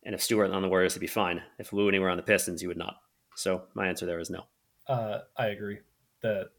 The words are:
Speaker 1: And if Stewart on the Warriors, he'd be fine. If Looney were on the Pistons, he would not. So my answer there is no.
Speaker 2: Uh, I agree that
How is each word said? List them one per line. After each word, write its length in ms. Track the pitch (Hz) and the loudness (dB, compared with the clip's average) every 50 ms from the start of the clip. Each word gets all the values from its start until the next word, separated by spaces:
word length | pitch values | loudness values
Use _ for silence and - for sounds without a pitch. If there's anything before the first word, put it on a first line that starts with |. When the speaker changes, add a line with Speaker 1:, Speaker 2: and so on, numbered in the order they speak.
| - | -6
Speaker 1:
And 120 | - 104 | -6 -4
if 60 | 92 | -4
Stewart 300 | - - 120 107 101 95 | 0 2 4 4 4 4
on 100 | 95 98 | 4 2
the 60 | 95 92 | 2 4
Warriors, 280 | 92 92 92 90 - | 4 6 4 4 2
he'd 40 | - | 0
be 80 | 90 82 | -6 -4
fine. 340 | - 110 104 90 87 85 - - _ _ | 0 2 2 2 0 -2 -6 -12 _ _
If 120 | 87 - - | -14 -6 0
Looney 260 | 101 101 101 98 95 | 2 4 4 4 4
were 100 | 95 92 | 4 2
on 80 | 90 87 | 0 0
the 60 | 87 | 2
Pistons, 360 | - 107 95 - - 90 80 | 2 2 2 2 -2 -4 -6
he 80 | 82 90 | -6 -6
would 100 | 87 85 | -6 -6
not. 180 | 85 - - - _ _ _ _ _ _ _ | -8 -8 -10 -12 _ _ _ _ _ _ _
So 280 | - - 98 92 92 - - _ | -6 -2 -2 -2 -2 -4 -10 _
my 120 | 104 98 92 | -2 -2 -2
answer 180 | 90 - - | -2 -2 -4
there 140 | 90 87 82 | -4 -4 -4
is 100 | 82 - | -6 -8
no. 160 | 90 90 87 _ _ _ _ _ _ _ _ - | -10 -12 -12 _ _ _ _ _ _ _ _ -2
Speaker 2:
Uh, 320 | 135 123 113 107 104 - - _ _ - | -2 -2 -2 -4 -4 -6 -8 _ _ -4
I 100 | 127 110 | -2 -2
agree 300 | 104 98 107 101 104 107 - _ _ _ _ _ _ _ - | -2 -4 -6 -8 -8 -10 -12 _ _ _ _ _ _ _ -2
that 260 | 113 107 98 92 - _ | -2 0 0 -2 -8 _